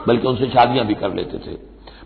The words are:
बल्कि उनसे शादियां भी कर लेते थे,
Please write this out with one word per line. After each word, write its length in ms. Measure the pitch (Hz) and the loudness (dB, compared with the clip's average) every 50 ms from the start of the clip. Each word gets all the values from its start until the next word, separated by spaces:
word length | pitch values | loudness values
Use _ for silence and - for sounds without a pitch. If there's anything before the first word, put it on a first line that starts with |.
| - - | 0 0
बल्कि 200 | 120 117 - 127 | 2 2 2 0
उनसे 180 | 127 107 135 | -2 -2 -2
शादियां 400 | 123 117 127 120 120 127 127 117 | 2 4 4 4 4 4 0 0
भी 80 | 104 104 | 0 -2
कर 200 | - 101 98 90 | -2 -2 -4 -4
लेते 240 | 90 87 - - - | -6 -6 -8 -8 -12
थे, 180 | - - 87 - - - - - - - - - - | -12 -12 -14 -14 -16 -20 -20 -20 -20 -20 -20 -16 -2